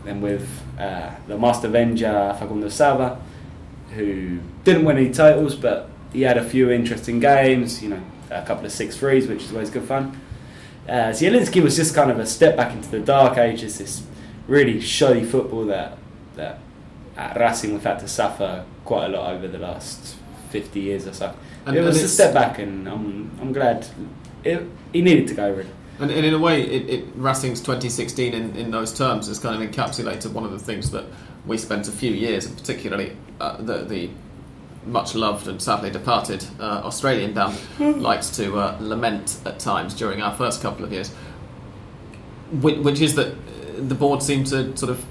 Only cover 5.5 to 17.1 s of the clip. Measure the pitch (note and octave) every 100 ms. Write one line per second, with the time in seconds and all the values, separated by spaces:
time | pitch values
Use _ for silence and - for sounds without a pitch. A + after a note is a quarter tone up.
5.5 | - A#2+ E2 - - - B2+ C3 B2 A#2
6.5 | C3 B2+ A#2+ A#2 A2 - A#2 C#3+ C#3 C3+
7.5 | B2+ A#2 A#2 G#2+ G2 F2+ - - F2 F2+
8.5 | A2 G#2 - G#2+ - C#3 C3 A2+ G#2+ -
9.5 | A2 G#2+ B2+ - C3+ C3+ - - - -
10.5 | - - - - B2 A2+ A2 E3 A#3+ G3
11.5 | F#3+ D3+ - D#3+ - C3+ A2+ A2 - D#3+
12.5 | C3+ A#2+ A2+ - A2 G2+ C#3 C3 - A#2
13.5 | - A2 G2+ - - - - - - -
14.5 | C#3 B2 G#2 - - C#3 A#2 A2 G2 -
15.5 | A2+ G#2+ F#2+ - - - - - - -
16.5 | - - - - - -